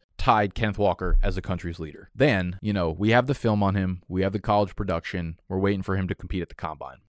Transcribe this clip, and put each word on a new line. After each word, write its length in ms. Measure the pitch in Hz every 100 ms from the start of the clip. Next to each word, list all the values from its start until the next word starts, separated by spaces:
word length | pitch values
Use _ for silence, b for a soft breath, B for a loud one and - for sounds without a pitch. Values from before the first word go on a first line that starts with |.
| _ -
tied 380 | - 110 101
Kenneth 240 | - 107 101
Walker 380 | 101 87 90 87
as 140 | 104
the 60 | 92
country's 380 | - 90 87 82
leader. 300 | 78 - -
Then, 420 | 110 143 98 90 92
you 120 | 104
know, 160 | 101 82
we 220 | 87 107
have 160 | 117 127
the 80 |
film 260 | - 113 104
on 140 | 98
him. 260 | 98 92 87 -
We 160 | 92
have 100 | 95
the 60 | 98
college 360 | - 104 101
production. 640 | - 98 82 - 90 82 82 -
We're 120 | 95
waiting 240 | 98 101
for 120 | 95
him 120 | 95 92
to 80 |
compete 260 | - - 95
at 80 | 85
the 60 |
combine. 420 | - 80 73 67 64